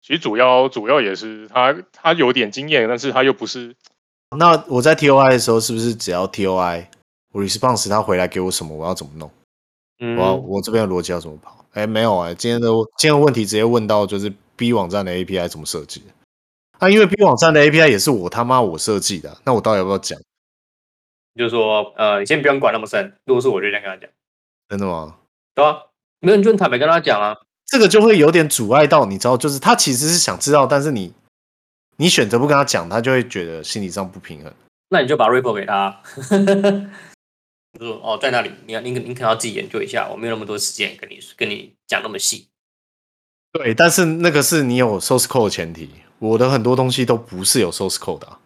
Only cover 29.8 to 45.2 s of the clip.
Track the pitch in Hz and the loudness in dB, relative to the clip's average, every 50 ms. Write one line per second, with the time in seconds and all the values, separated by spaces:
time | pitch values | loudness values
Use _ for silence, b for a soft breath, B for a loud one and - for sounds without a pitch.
29.8 | - - 131 120 147 156 170 170 - - 92 85 - 139 147 147 135 117 147 139 | 2 -2 0 -2 -2 -2 0 0 0 -2 -4 -4 -2 2 4 4 4 4 2 0
30.8 | 139 156 143 110 92 85 - _ _ _ _ _ _ _ _ _ _ _ _ _ | 0 -2 -4 -4 -6 -10 -14 _ _ _ _ _ _ _ _ _ _ _ _ _
31.8 | _ _ _ _ 143 185 - - 127 104 117 117 131 147 147 139 139 - - 104 | _ _ _ _ 0 2 2 2 2 2 0 0 2 2 2 2 2 0 -2 -4
32.8 | 82 85 95 113 117 131 131 127 120 120 - 101 87 85 82 80 76 - - 110 | -4 -2 -4 -2 0 0 0 0 -2 -4 -8 -8 -8 -8 -10 -12 -10 -10 -8 -8
33.8 | 101 90 82 98 95 90 90 95 _ - 85 73 71 69 - _ _ _ _ _ | -8 -8 -8 -8 -10 -10 -12 -20 _ -18 -18 -18 -18 -20 -20 _ _ _ _ _
34.8 | _ _ 190 175 131 123 147 117 120 110 117 127 127 123 107 101 98 - 104 98 | _ _ 0 0 0 0 0 2 2 2 2 2 0 -2 -4 -4 -6 -4 -2 -2
35.8 | 98 98 98 - _ - - - - - 208 196 196 190 196 196 196 202 196 196 | -2 -4 -6 -10 _ -20 -18 -16 -4 0 2 2 4 2 2 2 2 0 0 -2
36.8 | 202 - - - - - - _ _ _ _ _ _ _ _ _ _ _ _ - | -6 -12 -18 -20 -20 -20 -20 _ _ _ _ _ _ _ _ _ _ _ _ -16
37.8 | 117 117 110 104 - 113 127 127 - 135 123 123 113 104 - - - - 110 113 | -12 -12 -12 -10 -6 -6 -6 -2 -2 0 0 0 -2 -4 -10 -16 -16 -10 -10 -8
38.8 | 117 123 127 123 - 117 123 123 127 110 113 113 - 117 101 104 101 - - 110 | -8 -6 -8 -8 -8 -10 -10 -4 -2 -2 -2 -2 -4 -8 -6 -8 -10 -8 -8 -8
39.8 | 101 98 - 113 101 - - 104 113 117 113 107 107 98 107 104 - - - - | -8 -6 -6 -6 -6 -6 -8 -8 -6 -6 -6 -6 -6 -8 -6 -6 -6 -8 -6 -6
40.8 | 104 90 - - - 101 - - - - - _ 117 107 104 104 98 - _ _ | -6 -6 -6 -12 -18 -20 -20 -20 -20 -20 -8 _ -6 -6 -6 -10 -12 -20 _ _
41.8 | _ _ 107 107 - 110 104 98 - - - - _ _ _ _ _ _ _ _ | _ _ -6 -6 -6 -6 -8 -6 -6 -6 -6 -6 _ _ _ _ _ _ _ _
42.8 | _ _ _ _ _ _ _ _ _ _ _ _ _ _ _ 165 139 117 113 113 | _ _ _ _ _ _ _ _ _ _ _ _ _ _ _ -6 -4 -4 2 2
43.8 | 220 170 156 - 180 160 160 165 170 175 147 147 135 - 170 156 139 123 120 127 | 2 2 4 2 0 0 0 0 0 2 2 2 0 2 0 0 0 0 0 0
44.8 | 127 117 104 92 - - 135 127 | 0 0 0 -4 -2 0 0 0